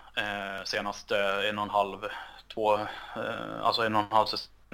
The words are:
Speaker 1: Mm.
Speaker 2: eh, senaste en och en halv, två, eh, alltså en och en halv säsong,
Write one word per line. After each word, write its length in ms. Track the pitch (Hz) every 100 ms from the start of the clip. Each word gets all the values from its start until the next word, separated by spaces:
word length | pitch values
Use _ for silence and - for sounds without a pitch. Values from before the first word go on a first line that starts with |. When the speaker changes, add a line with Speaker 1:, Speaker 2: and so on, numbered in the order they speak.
| - -
Speaker 1:
Mm. 400 | 104 101 98 98
Speaker 2:
eh, 60 |
senaste 540 | 92 104 101 - - 104 101 98 104
en 100 | 104
och 60 |
en 60 | 104
halv, 280 | 104 98 95 104 - - - -
två, 200 | - 107 104 104 - - 110
eh, 440 | 110 113 110 110
alltså 200 | 107 110
en 120 | 110 110
och 60 |
en 100 | 104
halv 140 | 110 104
säsong, 220 | 107 - - -